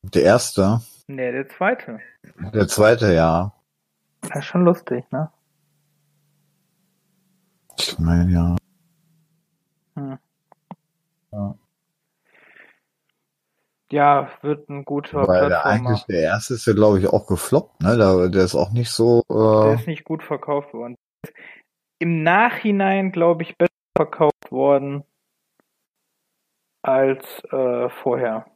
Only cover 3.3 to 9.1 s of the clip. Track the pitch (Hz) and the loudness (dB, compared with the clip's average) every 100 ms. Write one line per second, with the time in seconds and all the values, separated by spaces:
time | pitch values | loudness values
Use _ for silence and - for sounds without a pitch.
3.3 | 82 98 _ _ _ _ _ _ _ - | 2 -2 _ _ _ _ _ _ _ -12
4.3 | 147 - 175 175 175 - 123 - 131 160 | -10 -4 2 2 2 -4 -8 -6 -8 -8
5.3 | _ _ _ _ _ _ _ _ _ _ | _ _ _ _ _ _ _ _ _ _
6.3 | _ _ _ _ _ _ _ _ _ _ | _ _ _ _ _ _ _ _ _ _
7.3 | _ _ _ _ - - - 82 85 90 | _ _ _ _ -10 -10 -4 0 2 2
8.3 | 85 85 87 _ _ _ _ _ | 2 0 -4 _ _ _ _ _